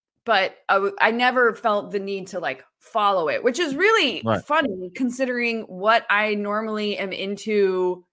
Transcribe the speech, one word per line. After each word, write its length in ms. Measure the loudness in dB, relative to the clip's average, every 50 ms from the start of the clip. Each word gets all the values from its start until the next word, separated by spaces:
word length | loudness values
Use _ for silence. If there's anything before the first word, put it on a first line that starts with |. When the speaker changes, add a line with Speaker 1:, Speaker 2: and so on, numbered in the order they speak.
| _ _ _ _ _
Speaker 1:
but 320 | 0 2 2 2 0 -4 -6 _ 0
I 60 | 2
w-, 220 | 2 2 0 0 2
I 100 | 2 2 2
never 420 | 2 0 2 2 4 2 2 2
felt 380 | 0 0 0 0 0 -2 -4 -6
the 80 | -6
need 280 | -6 -6 -6 -8 -8 -8
to, 120 | -8 -6
like, 240 | -6 -6 -6 -8 -12 _ _ _
follow 480 | _ -6 -2 0 2 2 2 2 2 0
it, 160 | 0 0 0
which 140 | 0 0 0
is 140 | -2 -2 0
really 460 | 2 2 4 4 4 2 2 0 -2 0
Speaker 2:
Right. 180 | 0 0 0 0
Speaker 1:
funny 440 | 0 0 0 0 0 -4 -8 -10 -10 -6
considering 680 | -4 -2 -2 -2 -2 -2 -2 -2 -2 -2 -2 -2 -4 -6
what 420 | -10 -10 -2 2 2 4 4 2 2
I 240 | 0 0 2 0 0
normally 640 | -2 -2 -2 -2 -4 -4 -4 -4 -4 -2 -4 -4 -4
am 140 | -6 -6 -6
into 920 | -6 -6 -6 -6 -6 -4 0 2 4 4 4 2 2 0 0 -2 -4 -8 _